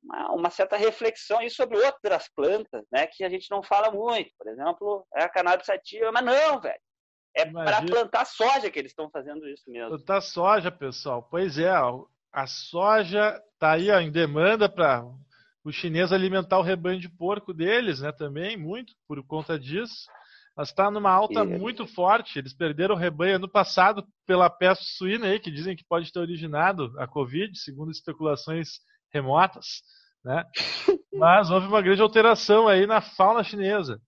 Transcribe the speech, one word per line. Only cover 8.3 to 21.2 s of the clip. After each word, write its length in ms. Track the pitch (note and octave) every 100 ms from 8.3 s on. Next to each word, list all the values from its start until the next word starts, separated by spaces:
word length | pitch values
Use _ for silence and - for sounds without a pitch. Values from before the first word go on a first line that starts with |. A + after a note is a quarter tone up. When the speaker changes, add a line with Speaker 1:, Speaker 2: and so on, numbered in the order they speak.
| - A3+ C4+ G#3
Speaker 1:
que 80 | D#3
eles 160 | C3+
tão 160 | - D3+
fazendo 380 | D3 C#3 D3 D3+
isso 200 | C#3 -
mesmo. 200 | A#2+ A#2
Speaker 2:
Plantar 320 | D#3 C3 G3
soja, 500 | F#3+ F3 F3+ G#3+ F3
pessoal. 560 | F3 C3+ B2 D3 A#2+ -
Pois 300 | E3+ F#3 C#3+
é, 140 | F3
ó, 340 | F3+ B2 B2+ - _ _
a 140 | C#3+ C3+
soja 960 | - - E3+ G3+ A3 F3 G3+ G#3+ G#3 _ _
tá 140 | D#3
aí, 180 | D#3+ G3
ó, 80 | G3
em 140 | D#3+
demanda 560 | D#3 D#3+ D3 F3+ A3 G3+
pra 360 | F#3+ D#3 B2 A#2+ C3 _ _ _ _
o 80 | D3+
chinês 400 | C#3+ F3 D#3+ F3+
alimentar 460 | F#3+ F#3+ F#3+ F#3 F#3
o 20 |
rebanho 380 | F3 F#3 F3+ F#3
de 80 | F3
porco 440 | _ F3 G#3 G#3
deles, 480 | D#3+ F3 A#3 A3+ C3+
né, 120 | D3
também, 440 | D3 D3 C#3+ F#3+ A3
muito 380 | D#3 A3+ A#3+ _ _
por 180 | C#3+ C3+
conta 320 | D#3 D#3 D#3+
disso. 480 | C3 F3 A#3 - - - _ - _ -
Mas 160 | C#3+
tá 160 | - G3
numa 220 | G#3 G3+
alta 320 | F#3